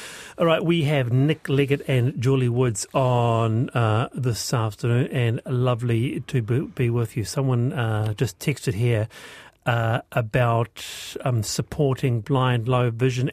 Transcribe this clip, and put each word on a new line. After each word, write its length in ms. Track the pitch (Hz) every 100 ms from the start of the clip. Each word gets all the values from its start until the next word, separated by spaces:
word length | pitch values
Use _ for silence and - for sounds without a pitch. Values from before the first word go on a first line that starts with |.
| - - - -
All 80 | 165
right, 180 | 160
we 200 | 165 170
have 280 | 143 143 120
Nick 360 | 127 147 151 -
Leggett 340 | 139 135 143 -
and 260 | 127 123 -
Julie 260 | 123 135 123
Woods 380 | 120 127 101 -
on, 760 | 143 127 120 117 113 113 110 -
uh, 380 | 123 110 107 -
this 400 | 175 123 107 -
afternoon, 540 | 123 110 - 120 120 160
and 320 | 135 117 120 -
lovely 720 | 123 127 120 120 113 131 151 -
to 140 | 131
be, 180 | 107 120
be 300 | 226 - 120
with 260 | 120 117 117
you. 80 |
Someone, 480 | 98 139 135 120 127
uh, 420 | - 113 107 107
just 240 | 104 127 -
texted 360 | - 131 113
here, 340 | 95 120 110 113 - - - - _ -
uh, 340 | 117 113 120 -
about, 720 | 131 110 131 120 117 117 - - - - -
um, 200 | 139 117
supporting 800 | - - - - 139 131 135 117
blind, 440 | 107 135 127 120 117
low 240 | 123 123
vision 400 | 113 131 123 131